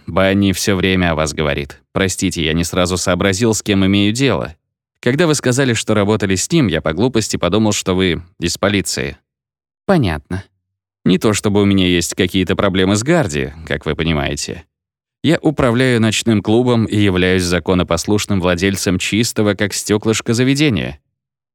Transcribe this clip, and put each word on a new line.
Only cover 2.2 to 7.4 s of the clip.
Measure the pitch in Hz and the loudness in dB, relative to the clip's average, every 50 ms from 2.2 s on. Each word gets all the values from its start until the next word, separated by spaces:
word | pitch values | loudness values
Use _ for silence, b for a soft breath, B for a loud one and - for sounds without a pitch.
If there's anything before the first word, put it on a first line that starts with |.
| - 90 - 87 76 | -4 -4 -2 -2 -2
я | 78 78 | -2 0
не | 82 85 | -2 -2
сразу | - - 90 90 87 92 | -2 -2 -2 0 0 0
сообразил, | 90 - 98 90 90 92 98 95 92 120 113 110 | -2 -2 -2 0 0 0 0 0 2 2 0 0
с | - - | 0 -2
кем | - 101 95 98 | -2 0 2 2
имею | 95 98 101 101 104 110 | 2 2 2 2 2 0
дело. | 120 139 127 101 69 58 67 80 _ _ _ _ _ _ _ _ _ | 0 0 0 0 0 -4 -6 -10 _ _ _ _ _ _ _ _ _
Когда | - 120 127 147 180 | -2 0 0 2 2
вы | 156 151 | 2 2
сказали, | - - 127 120 131 139 127 117 | 0 0 0 0 2 2 0 0
что | - - - 110 | -2 -2 -2 0
работали | 104 101 101 110 101 107 95 95 | 0 2 2 0 0 0 0 -2
с | 92 - - | -2 -2 0
ним, | 170 165 127 95 | 0 2 2 2
я | 78 78 | 0 0
по | - 80 78 | -2 -2 -2
глупости | 85 113 131 - 113 104 - - | 0 0 0 0 0 -2 -2 -4
подумал, | - | -2